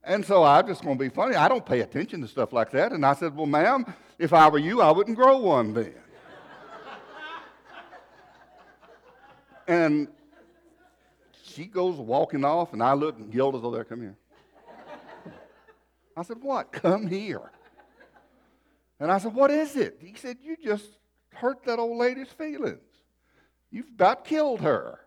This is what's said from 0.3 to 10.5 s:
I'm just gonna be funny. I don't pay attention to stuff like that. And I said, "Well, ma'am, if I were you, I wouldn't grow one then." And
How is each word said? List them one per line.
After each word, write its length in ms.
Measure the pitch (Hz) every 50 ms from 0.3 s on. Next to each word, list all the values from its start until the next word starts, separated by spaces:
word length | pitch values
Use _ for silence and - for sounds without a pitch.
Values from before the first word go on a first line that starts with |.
| 202 185 160
I'm 240 | 143 143 160 -
just 160 | 226 175 - -
gonna 160 | 151 135 127
be 100 | 135 127
funny. 260 | - - 202 262 233
I 120 | 165 151
don't 180 | 190 262 233 -
pay 140 | - 127 123
attention 420 | 107 - - 143 185 - - 175
to 60 | 131
stuff 260 | 104 - 135 117 - 127
like 160 | 117 110 -
that. 200 | - 131 180 240
And 120 | 254 165 143
I 100 | 139 143
said, 220 | - 175 160 139
"Well, 120 | 147 160
ma'am, 440 | 147 147 151 170 220 277 269 233 214 175 - - - _ -
if 140 | 170 151 175
I 140 | 160 156 156
were 100 | 147 147
you, 220 | 147 165 220 247
I 100 | 196 151
wouldn't 260 | 156 180 208 220 226
grow 200 | 220 254 269 269 269
one 340 | 233 185 156 127 113 107 107
then." 220 | 117 110 85 64 - - - - - - - - - - - - - - - - - - - - - - - 302 311 320 311 330 - - - - _ _ - 719 - 349 - - - - _ _ - - - _ _ - _ _ - - _ _ _ - - - _ _ - _ _ - - - _ _ _ - - _
And 400 | 180 170 170 165 156 151 151 147 - - _ _ _ _ _ - _